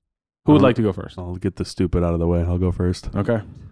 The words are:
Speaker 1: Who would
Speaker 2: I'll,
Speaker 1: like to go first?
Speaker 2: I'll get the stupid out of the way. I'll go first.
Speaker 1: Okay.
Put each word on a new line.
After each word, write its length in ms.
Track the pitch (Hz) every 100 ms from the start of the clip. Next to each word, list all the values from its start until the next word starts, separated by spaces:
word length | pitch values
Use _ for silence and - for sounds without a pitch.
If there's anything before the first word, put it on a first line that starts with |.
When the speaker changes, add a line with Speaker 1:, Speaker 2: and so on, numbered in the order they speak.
| _ _ _ _ -
Speaker 1:
Who 80 |
would 60 | 147
Speaker 2:
I'll, 20 |
Speaker 1:
like 140 | 131 120
to 40 |
go 120 | 107
first? 260 | 92 - -
Speaker 2:
I'll 160 | 90 90
get 220 | 95 -
the 80 | 92
stupid 380 | - 90 90
out 100 | 87
of 60 | 85
the 80 | 85
way. 120 | 87
I'll 160 | 85 87
go 140 | 90
first. 380 | 87 90 92 -
Speaker 1:
Okay. 280 | 101 101 113 - - -